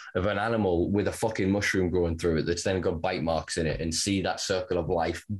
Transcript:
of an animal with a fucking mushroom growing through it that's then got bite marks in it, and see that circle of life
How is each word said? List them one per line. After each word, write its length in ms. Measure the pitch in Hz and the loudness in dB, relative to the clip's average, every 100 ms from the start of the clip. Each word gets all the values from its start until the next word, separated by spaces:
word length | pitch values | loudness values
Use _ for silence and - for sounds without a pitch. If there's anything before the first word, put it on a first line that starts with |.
| - 95 | -6 -2
of 100 | 95 | 0
an 140 | 98 | 0
animal 500 | 110 113 98 85 87 | 0 2 2 2 2
with 180 | 101 95 | 2 0
a 40 | |
fucking 400 | - 113 - 95 | 0 -2 0 2
mushroom 400 | 101 - 98 90 | 2 2 2 2
growing 260 | 90 85 82 | 2 2 2
through 200 | 87 80 | 2 2
it 80 | 71 | 0
that's 160 | 85 | 0
then 180 | 101 95 | 0 0
got 180 | 87 80 | 0 -2
bite 220 | 92 92 | -2 -2
marks 360 | 82 80 - - | 0 -2 -2 -2
in 100 | 80 | -2
it, 120 | - | -2
and 140 | 80 | -2
see 300 | 80 101 98 | -2 0 0
that 160 | 90 - | 0 -2
circle 400 | - 95 90 87 | -2 -2 0 -2
of 100 | 80 | 0
life 340 | 85 82 82 - 101 | 0 0 -4 -6 -8